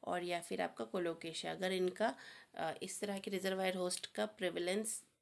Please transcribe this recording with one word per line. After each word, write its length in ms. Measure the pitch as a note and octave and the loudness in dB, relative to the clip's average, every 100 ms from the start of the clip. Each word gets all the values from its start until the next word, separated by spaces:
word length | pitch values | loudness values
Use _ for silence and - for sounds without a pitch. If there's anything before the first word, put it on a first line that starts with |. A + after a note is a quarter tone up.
और 200 | - F3+ | 0 -2
या 180 | F3 F3 | 0 -2
फिर 200 | E3+ F#3 | -2 0
आपका 240 | F3 - - | 0 -2 -4
कोलोकेशिया, 640 | F#3+ E3+ E3 E3 D#3+ E3+ | 0 0 0 -4 -4 -4
अगर 200 | D#3+ F#3 | 0 0
इनका, 440 | F#3+ F3+ F3+ A3 C4+ - - - - | 4 2 4 2 2 -10 -16 -12 -2
अ, 180 | D#3+ - | -2 -2
इस 160 | F#3+ - | -4 -2
तरह 200 | G3+ G3 | -2 -2
के 120 | G3+ | 0
रिजर्वायर 440 | G3 F#3+ F#3+ F#3+ F#3 | 0 2 4 2 2
होस्ट 300 | F3+ F3+ - | 0 0 -4
का 200 | - G#3+ | -2 -2
प्रेवलेंस 760 | - F3+ E3+ F3 G3 G#3+ - - _ | 0 0 2 2 2 0 -4 -8 _